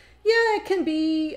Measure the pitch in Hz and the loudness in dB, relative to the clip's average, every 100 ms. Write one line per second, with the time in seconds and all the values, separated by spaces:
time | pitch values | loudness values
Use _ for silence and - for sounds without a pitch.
0 | - - 415 466 466 427 - 381 320 311 | -20 -6 0 2 4 0 0 -2 0 -2
1 | 311 320 311 | 0 -2 -4